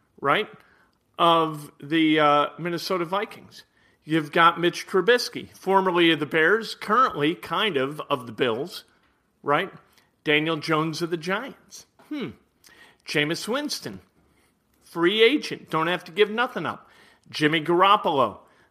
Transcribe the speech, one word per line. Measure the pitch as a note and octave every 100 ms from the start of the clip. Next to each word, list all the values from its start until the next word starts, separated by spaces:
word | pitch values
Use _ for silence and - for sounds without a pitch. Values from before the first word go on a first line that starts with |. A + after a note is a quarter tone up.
| _ _
right, | C#3 E3 - - _ _ _ _ _ -
of | E3+ E3 D#3+ D3+ D3 -
the, | C#3+ E3 D#3+ D#3
uh, | D3+ D3 C#3+ -
Minnesota | E3+ E3+ - F#3+ E3
Vikings. | F#3+ G#3+ - - - - _ _ _
You've | - D#3+ D3
got | F3 E3 F3
Mitch | F3 E3+ -
Trubisky, | F#3+ F3+ A#3+ A#3+ - - -
formerly | F3+ F#3+ F#3+ F3 E3+
of | D#3
the | C#3+
Bears, | E3 D#3+ G#3+ A3
currently | - - A3 B3+ C#3+ D3
kind | F3+ - E3 G#3+ C#3+
of | C3+ D3+ -
of | C#3 A#2+
the |
Bills, | A2 C3 A2+ E3+ - - _ _ _ _ _
right? | C#3 D3 F#3+ - _ _ _ _
Daniel | - D3+ D#3 D#3+
Jones | D3+ D#3 D#3+ D#3
of | E3+
the | F3
Giants. | D#3 G3 C4 - _ - - _ -
Hmm. | D4+ F3 G2 _ _ _ - - _
Jameis | - D#3 D3 E3 -
Winston, | B3+ D4 - B2+ F#2+ - _ _ _ _ _ _ _
free | _ F3 E3+ G#3+
agent. | A3+ D4+ - D3 -
Don't | D#3+ D#3+
have | F3
to | -
give | E3+ G#3
nothing | G#3+ B3 G#3 C#3+
up. | F#2 - _ _ _ -
Jimmy | - D3+ D#3+
Garoppolo, | D3+ F3 F#3+ G#3 G#3 D3 A2+ F#2 - _ _